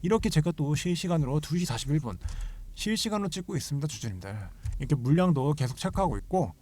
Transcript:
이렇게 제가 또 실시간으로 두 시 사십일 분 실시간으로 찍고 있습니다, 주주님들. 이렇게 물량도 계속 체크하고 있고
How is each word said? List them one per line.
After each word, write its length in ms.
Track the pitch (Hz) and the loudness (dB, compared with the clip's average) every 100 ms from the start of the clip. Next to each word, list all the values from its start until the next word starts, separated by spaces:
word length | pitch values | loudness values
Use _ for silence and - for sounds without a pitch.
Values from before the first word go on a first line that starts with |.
이렇게 300 | 175 220 220 | 4 4 4
제가 220 | 160 156 | 4 2
또 220 | 170 143 | 0 0
실시간으로 640 | 147 180 170 185 170 135 147 | 0 2 0 2 2 2 0
두 180 | 147 170 | 0 -2
시 80 | 175 | 0
사십일 340 | 117 131 151 | -2 0 0
분 160 | 123 90 - - - - - | 0 -6 -6 -6 -6 -8 -14
실시간으로 540 | - - 214 226 208 202 | -6 -2 0 0 0 -2
찍고 260 | 185 180 | -4 -4
있습니다, 320 | 185 - 143 147 | -4 -2 -2 -2
주주님들. 460 | - 117 92 95 104 95 - - - | -4 -6 -6 -8 -8 -10 -8 -6 -4
이렇게 160 | 120 | 0
물량도 580 | 143 120 156 180 147 135 | 0 4 4 6 4 2
계속 240 | 151 127 131 | 2 0 -2
체크하고 400 | 190 - 190 104 | -4 0 0 0
있고 360 | - 185 120 - | -2 0 0 -2